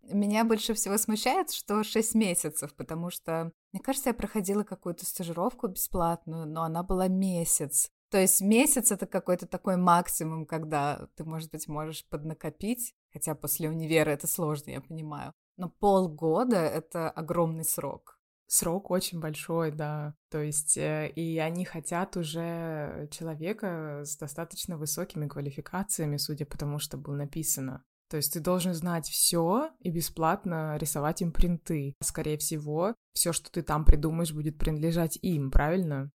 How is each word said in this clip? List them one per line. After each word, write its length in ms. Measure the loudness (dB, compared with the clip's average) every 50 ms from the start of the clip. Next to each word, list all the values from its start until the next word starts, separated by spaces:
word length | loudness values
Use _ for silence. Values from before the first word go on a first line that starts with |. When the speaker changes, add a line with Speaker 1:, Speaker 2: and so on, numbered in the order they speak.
| _ -2 0
Speaker 1:
Меня 300 | 2 2 4 4 4 4
больше 300 | 4 4 2 2 -2 -2
всего 240 | -2 0 0 0 0
смущает, 540 | 2 0 0 2 2 2 2 2 0 -2
что 320 | -4 -8 -4 0 0 0 0
шесть 320 | 2 2 0 2 4 4
месяцев, 580 | 4 4 4 2 0 -2 -2 -4 -4 -6 -6 -10
потому 340 | _ -10 -8 -6 -6 -6 -6
что, 420 | -8 -8 _ -2 -2 -2 -2 -4 -8 _ _ _
мне 100 | -12 -8
кажется, 280 | -2 -2 -2 0 2 0
я 40 | 0
проходила 500 | 0 -4 -4 -2 -2 0 0 0 0 0
какую-то 420 | -2 -6 -8 -6 -6 -6 -6 -6
стажировку 600 | -8 -6 -6 -6 -6 -2 0 0 -2 -2 -2 -6 -6
бесплатную, 800 | -4 -4 -6 -2 0 2 2 2 0 -2 _ -8 -8 -8 -6 -6
но 160 | -4 -2 -2
она 200 | -2 -2 -4 0
была 240 | 0 2 2 4 4
месяц. 840 | 4 2 2 2 2 0 2 2 2 0 0 0 0 0 0 0 _ _ _ _
То 80 | 4 4
есть 240 | 6 6 6 4
месяц — 500 | 6 6 6 6 6 6 4 4 4 2
это 140 | 2 2 -4
какой-то 420 | -2 -2 -2 2 2 0 0 0 -8
такой 300 | -10 -6 _ 0 2 4
максимум, 680 | 6 8 6 6 6 2 -4 -4 -4 -4 -4 -6 -6
когда 600 | -4 -6 -6 -4 -2 0 0 0 0 -2 -4 -8 -14 _
ты, 80 | -12 -10
может 260 | -8 -6 -8 -8 -10
быть, 180 | -10 -10 -8 -6
можешь 360 | -6 -6 -6 -6 -8 -10 -10 _
поднакопить, 840 | -10 -8 -6 -8 -10 -6 -8 -8 -8 _ -4 -4 -2 -2 -4 -10 _ _ _ _ _
хотя 220 | -8 -4 -4 -4
после 340 | -4 -4 -4 -4 -2 -2 -2
универа 400 | -2 -2 -2 4 4 4 6 4
это 180 | 2 -2 -2 -4
сложно, 440 | -2 0 0 -2 -2 -4 -6 -8
я 100 | -10 -10
понимаю. 520 | -10 -12 -14 -12 -10 -10 -10 -10 -12 -12 -14 _ _ _ _
Но 140 | -10 -10 -10
полгода — 880 | -6 _ 4 6 6 6 4 2 -2 -2 2 2 4 4 4 4 4 4
это 520 | 4 2 0 -2 -6 _ -6 -4 -4 -4
огромный 540 | -4 -6 -4 -2 2 2 2 2 0 -4 -4
срок. 560 | -4 -4 -2 -4 -6 -8 -10 _ -20 -20 _ _ _ _ _ _ _
Speaker 2:
Срок 440 | 0 2 2 2 0 -2 -2 0
очень 300 | 0 0 0 -2 -6 -6
большой, 500 | -6 -6 -6 -6 -6 -2 -2 0 0 0
да. 440 | -2 -4 -6 -4 -4 -6 -6 -8 -10 _ _ _
То 100 | -6 -6 -4
есть, 320 | -2 -2 -2 0 0 0
э, 340 | 0 2 -2 0 -2 -4 -4 -4
и 220 | -4 -4 -2 -2 0
они 260 | -2 -2 -2 -4 -6
хотят 540 | -6 -6 -10 -6 -4 -2 -2 -2 -2 -2 -4
уже 920 | -4 -4 -4 -4 -4 -4 -4 -4 -4 -4 -4 -6 -6 -6 -8 -8 -10 -10
человека 880 | -10 -8 -8 -8 -6 -4 -4 -4 -4 -4 -4 -6 -4 -4 -6 -8 -8 -8 -8
с 140 | -10 -10 -8
достаточно 580 | -8 -10 -8 -8 -10 -10 -8 -10 -8 -8 -6 -6
высокими 520 | -4 -4 -4 -4 -6 -6 -6 -6 -6 -6
квалификациями, 880 | -6 -6 -8 -8 -8 -10 -12 -8 -6 -6 -4 -4 -2 -2 -2 -2 -2 -2
судя 280 | -2 -4 -4 -6 -6
по 120 | -8 -6 -6
тому, 220 | -4 -4 -4 -4
что 180 | -6 -6 -8 -10
было 180 | -8 -8 -6
написано. 680 | -6 -6 -6 -6 -6 -2 -2 -2 -2 -4 -8 -8 -10 _ _ _ _ _ _
То 60 | -6 -4
есть 160 | -2 -2 -4
ты 80 | -2
должен 320 | 0 0 0 2 2 0 -2
знать 340 | -2 -2 -2 -2 -2 -4 -4
все 600 | -2 2 2 2 4 2 2 2 2 2 0 -2 -8 _
и 100 | -6 -4
бесплатно 880 | -2 -2 -4 -4 -2 0 2 2 2 2 -2 -4 -4 -2 -2 -4 -2 -2
рисовать 440 | -2 -2 -2 0 0 0 0 0
им 100 | -2 0
принты. 640 | 6 6 6 6 6 0 _ -4 -4 -2 -2 -4 -6 _ -6
Скорее 340 | -6 -4 -4 -2 -2 -2 -2
всего, 560 | -2 -4 -4 -4 -4 -4 -2 0 0 0 -2 _ _ _ _
все, 180 | 0 0 2
что 180 | 0 -2 -6 -4
ты 120 | -6 -6 -2
там 220 | 0 0 6 10
придумаешь, 480 | 10 10 10 10 2 0 0 -2 -2 -2
будет 240 | -2 -4 -4 0 0
принадлежать 600 | 0 2 2 2 0 2 2 2 0 0 -2 -4
им, 280 | -2 0 0 2 0 6
правильно? 600 | 6 6 6 6 2 2 2 0 -2 -2 -4 -6 _